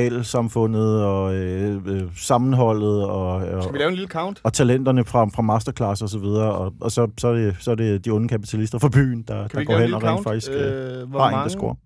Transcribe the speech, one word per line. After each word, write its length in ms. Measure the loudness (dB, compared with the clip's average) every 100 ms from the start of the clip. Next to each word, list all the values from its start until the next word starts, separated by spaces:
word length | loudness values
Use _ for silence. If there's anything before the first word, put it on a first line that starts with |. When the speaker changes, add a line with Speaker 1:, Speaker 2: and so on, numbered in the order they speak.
Speaker 1:
lokalsamfundet 1000 | 2 0 -2 -2 0 0 0 2 2 2
og, 300 | 2 0 0
øh, 460 | -2 -2 -2 -2 -4 -4
øh, 160 | -4 -6 -6
sammenholdet 880 | 2 2 4 4 4 2 2 0
og, 300 | 0 -2 -2
og 280 | -2 -2 -4
Speaker 2:
Skal 100 | -4
vi 60 | 0
lave 100 | -2
en 60 |
lille 140 | -2 -6
count? 320 | -6 -6 -4
Speaker 1:
og 100 | -2
talenterne 520 | 2 4 4 2 2
fra, 200 | 2 2
fra 180 | 2 2
Masterclass 600 | 0 0 -2 -2 -2 -2
og 60 | -4
så 100 | -4
videre, 340 | -2 0 0
og, 220 | -2 -4 -6
og 120 | -4
så, 160 | 0 0 0
så 100 | 0
er 40 |
det, 240 | 2 0 0
så 100 | -2
er 40 |
det 300 | 0 0 0
de 60 | 0
onde 180 | 0 0
kapitalister 500 | -2 -4 -4 -2 2
fra 100 | 4
byen, 340 | 4 2 0
der, 120 | -6
Speaker 2:
Kan 100 | -8
vi 40 | -6
Speaker 1:
der 60 | -4
Speaker 2:
ikke 120 | 2
Speaker 1:
går 60 | 4
Speaker 2:
lave 80 | 4
en 60 |
Speaker 1:
hen 20 |
Speaker 2:
lille 20 | 2
Speaker 1:
og 60 |
rent 220 | 0 0
Speaker 2:
count? 0 |
Speaker 1:
faktisk, 260 | -2 -4 -4
øh, 500 | -2 -2 -4 -6 -8
Speaker 2:
Øh, 60 | -6
hvor 80 | 2
Speaker 1:
har 60 | 2
en, 40 |
der 60 | 2
Speaker 2:
mange, 120 | -2
Speaker 1:
scorer. 240 | -4 -6 -6